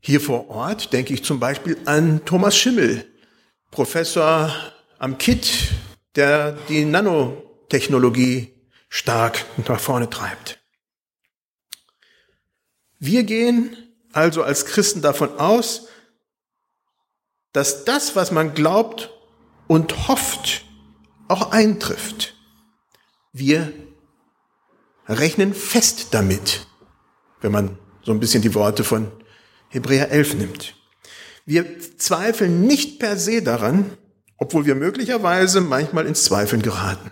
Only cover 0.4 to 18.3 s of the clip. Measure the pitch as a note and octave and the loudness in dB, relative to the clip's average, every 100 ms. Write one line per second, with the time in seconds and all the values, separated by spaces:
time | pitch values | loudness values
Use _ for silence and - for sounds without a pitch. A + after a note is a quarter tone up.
0.4 | - G#2 C3+ G#3+ - B2 C3 C3 - C#3+ | -4 -8 -6 -6 -2 -2 -2 -4 -4 -2
1.4 | A#2+ C#3 - D#3+ - D3 E3 D#3 - F3+ | -2 -4 -6 -6 0 2 4 2 2 2
2.4 | G3+ G3 B3 A#3+ B2 A2+ - _ _ _ | 4 2 2 2 2 0 -6 _ _ _
3.4 | _ _ _ - C3 E3 E3 F3+ D#3 D#3+ | _ _ _ -4 -2 -2 -2 0 2 2
4.4 | D#3 C#3 - - _ _ C3 C3+ - A#3+ | 0 -4 -12 -18 _ _ -8 -2 0 2
5.4 | - - - - - - _ - C#3+ D3 | 0 -2 -2 -4 -8 -20 _ 2 4 4
6.4 | D3 D3 - D3+ D3+ D#3+ G3+ E3 B2+ C3+ | 0 -6 -4 0 2 2 2 2 0 -4
7.4 | - _ _ C3+ - C3+ B2+ A#2+ B2+ B2+ | -18 _ _ -2 2 4 4 4 0 0
8.4 | A2+ _ _ _ _ - - A#2 A2+ - | -6 _ _ _ _ -6 -2 2 2 0
9.4 | - - A#2 B2 - B2+ A#2 - - - | -8 -8 -4 -2 0 -2 -2 -6 -10 -10
10.4 | - - _ _ _ _ _ _ _ _ | -16 -18 _ _ _ _ _ _ _ _
11.4 | _ _ _ - _ _ _ _ _ _ | _ _ _ -20 _ _ _ _ _ _
12.4 | _ _ _ _ _ _ C#3 A3+ G#3 A3 | _ _ _ _ _ _ 0 0 2 0
13.4 | A#3 A#3+ A#3 - - _ _ D3+ E3 D#3+ | 2 2 0 -6 -20 _ _ 2 2 2
14.4 | C3 C#3+ - - G#3 F#3 D3 C#3 - - | 0 -2 0 0 0 2 0 2 -2 0
15.4 | D#3 A#3 A3+ - - - _ _ _ _ | 2 2 2 -8 -14 -20 _ _ _ _
16.4 | _ _ _ _ _ _ _ _ _ _ | _ _ _ _ _ _ _ _ _ _
17.4 | _ C#3+ C#3 - - - D4 G3 F3+ | _ -2 -2 -2 -2 -2 0 -2 0